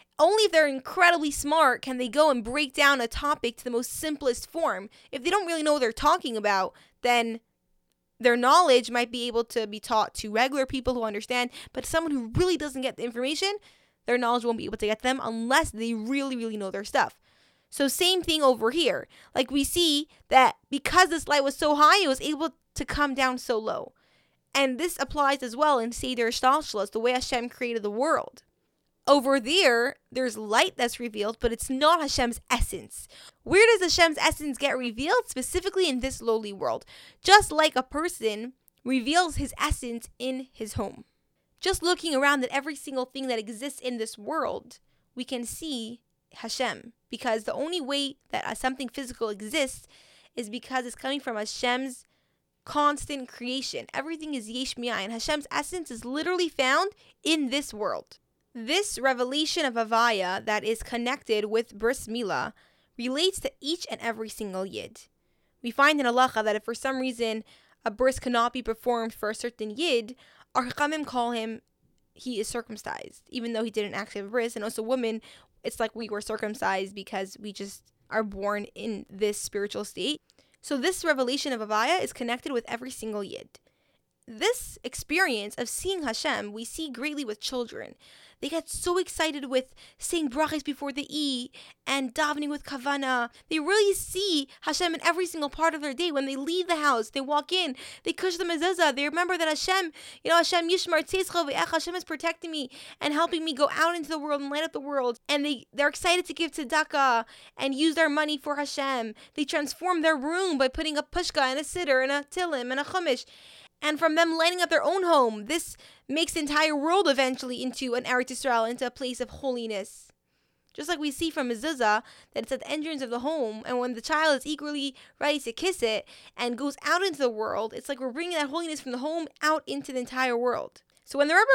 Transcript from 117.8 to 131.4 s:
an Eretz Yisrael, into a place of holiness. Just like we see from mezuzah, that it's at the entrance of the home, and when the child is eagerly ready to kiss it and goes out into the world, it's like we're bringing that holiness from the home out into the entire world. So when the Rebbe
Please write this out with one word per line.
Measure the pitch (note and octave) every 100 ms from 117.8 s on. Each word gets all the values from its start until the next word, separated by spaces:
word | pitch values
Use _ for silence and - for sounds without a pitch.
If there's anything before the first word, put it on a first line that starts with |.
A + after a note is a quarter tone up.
| B3+
an | A#3+
Eretz | - B3 B3+
Yisrael, | B3+ C4+ A#3 A3+
into | B3
a | B3
place | - B3+ A#3+
of | A#3
holiness. | - C#4 B3 A3+ G3+ G#3 - - _ _ _ _ _ _
Just | - D4+
like | D#4+
we | D4
see | - E4
from | D#4+ B3
mezuzah, | A3+ D4 C4+ A3 G#3+ - - _
that | -
it's | A3+
at | C4
the | -
entrance | D4+ D#4 D4
of | B3+
the | A#3+
home, | C4+ D#4+ A3+ G#3+ -
and | B3
when | B3
the | A#3
child | - D#4 D#4+ C4
is |
eagerly | D4 D4+ D4 D4 C#4 C4 - -
ready | D4 D4
to | A#3
kiss | - F4+ F4+
it | A3+ G#3+ - - - -
and | A#3+ A#3
goes | C#4+ -
out | D4 E4+
into | G4 C#4+
the | B3+
world, | G#3+ A3 - A3
it's | - -
like | C#4
we're | C4
bringing | B3+ F4 E4
that | C#4+
holiness | D#4+ E4+ D4+
from | C4
the | A#3+
home | D4 E4 D#4+ -
out | D4+ D#4 -
into | C#4 C#4
the | B3+
entire | B3 B3+ B3+ A#3
world. | B3 A#3 - - _ _
So | - C#4
when | D4
the |
Rebbe | F4